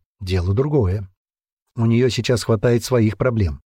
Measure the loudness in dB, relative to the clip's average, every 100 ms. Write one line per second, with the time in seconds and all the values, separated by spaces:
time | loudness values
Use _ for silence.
0 | _ -14 -4 -2 0 0 0 0 0 -2
1 | -6 _ _ _ _ _ _ -2 2 2
2 | 2 0 -2 -2 0 0 2 0 0 0
3 | 2 0 -2 0 -2 -4 _